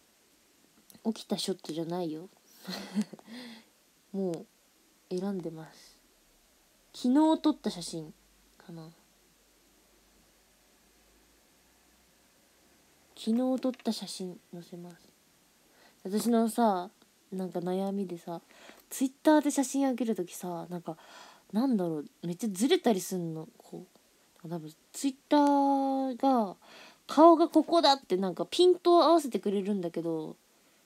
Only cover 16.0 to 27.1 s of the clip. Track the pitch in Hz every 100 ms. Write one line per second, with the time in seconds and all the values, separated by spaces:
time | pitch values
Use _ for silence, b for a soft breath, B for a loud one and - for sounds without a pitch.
16 | 196 208 220 233 226 226 226 185 185 -
17 | _ _ _ 190 185 175 175 190 196 196
18 | 185 170 - 165 - B B B _ -
19 | 262 - 311 302 294 285 254 269 269 240
20 | 233 190 175 - 180 170 170 175 170 160
21 | B B B B B 202 269 214 175 156
22 | 143 _ 175 175 233 180 269 359 247 190
23 | - 185 165 160 156 - - 170 180 _
24 | _ _ _ _ 160 170 156 - _ -
25 | 277 262 _ 294 285 277 277 277 269 269
26 | 269 240 269 254 196 - B B B B
27 | -